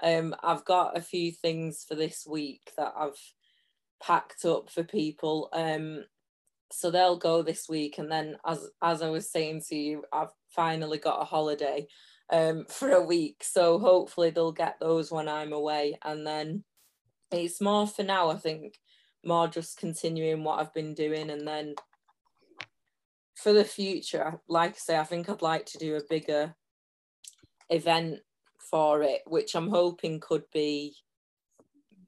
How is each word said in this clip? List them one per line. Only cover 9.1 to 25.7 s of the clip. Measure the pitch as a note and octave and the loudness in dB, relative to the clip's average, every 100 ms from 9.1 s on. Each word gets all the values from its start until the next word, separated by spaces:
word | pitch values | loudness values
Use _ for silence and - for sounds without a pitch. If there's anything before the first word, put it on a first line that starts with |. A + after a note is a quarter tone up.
| D#3+ - | -4 -4
saying | E3+ D#3 D#3+ - | -4 -2 -4 -6
to | D3+ | -4
you, | D3 D3+ - | -4 -6 -4
I've | D3+ C#3+ - _ | -4 -4 -8 _
finally | - E3 D#3+ D#3 D3+ | 0 0 0 -2 -2
got | D#3 - | 0 0
a | F3 | 0
holiday, | D#3+ D3+ D3 C#3+ C#3 D#3+ - - _ - | 0 0 0 -2 -2 -6 -16 -20 _ 0
um, | E3 D#3+ D#3+ C#3 | 2 4 0 -6
<laughs> | |
for | - C4+ | -4 4
a | F#3 | 4
week. | E3 F3 D3+ - - | 6 2 0 -4 -2
So | F#3+ E3+ E3+ | 4 6 6
hopefully | G3+ F#3 - - E3 | 8 6 6 2 2
they'll | E3 E3 | 2 0
get | D#3+ E3 - | 0 -4 -2
those | D#3+ E3 D#3 | 0 0 0
when | D#3+ D#3 | -4 -4
I'm | D3+ D3+ | -4 -4
away. | D3+ D3+ D3+ D3 - | -4 -2 0 0 -2
And | D#3 D3+ D3+ | -6 -6 -4
then | D3+ D3+ G3 - _ _ _ _ _ _ | -4 -4 -6 -10 _ _ _ _ _ _
it's | F3 E3+ - | -4 -2 0
more | G3+ G#3 G#3 | 2 2 2
for | - | -2
now, | G3 F#3+ E3 | 0 2 2
I | D#3+ | 2
think, | D#3+ D#3 C#3+ - _ _ _ _ | -4 -6 -10 -18 _ _ _ _
more | - E3+ E3 | 0 2 2
just | E3 E3 - | 0 -8 -8
continuing | F3 D#3+ E3 D#3+ D#3+ D#3 | -8 -4 -4 -2 -2 0
what | D#3 D#3+ | -2 -2
I've | D#3+ | -2
been | D#3+ D#3 D3+ | -4 -6 -4
doing. | D3+ D#3 D#3 | -2 -2 -4
And | D3 D3+ | -6 -6
then | D3+ D3+ C#3+ - _ _ _ _ _ _ - - _ _ _ _ _ _ - | -6 -6 -10 -16 _ _ _ _ _ _ -16 -16 _ _ _ _ _ _ -4
for | G#3+ | 4
the | G#3 G3+ | 6 6
future, | - G3 F#3+ - D#3+ D#3 E3 - | 0 -4 -4 -4 -4 -4 -6 -2
like | E3 F3 | 2 2
I | - | -2
say, | - D#3+ | -2 0
I | |
think | D#3 F3 F3 | 0 -4 -6
I'd | G3+ | -2
like | D#3+ D#3+ | 0 -2
to | - | -4